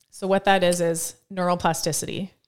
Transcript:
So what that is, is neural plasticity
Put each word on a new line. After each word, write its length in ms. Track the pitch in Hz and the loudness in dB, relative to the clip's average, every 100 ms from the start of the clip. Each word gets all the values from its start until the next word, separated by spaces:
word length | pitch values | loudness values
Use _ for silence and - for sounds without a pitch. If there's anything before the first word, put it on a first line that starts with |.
| _ - | _ -8
So 60 | 190 | 0
what 200 | 196 196 | 2 4
that 180 | 190 | 4
is, 180 | 180 175 | 4 2
is 340 | 170 165 - - _ | 0 -2 -6 -12 _
neural 280 | 190 180 175 | -4 0 0
plasticity 760 | 175 - 170 151 - - 196 - | 0 0 -2 -4 -4 -6 -8 -12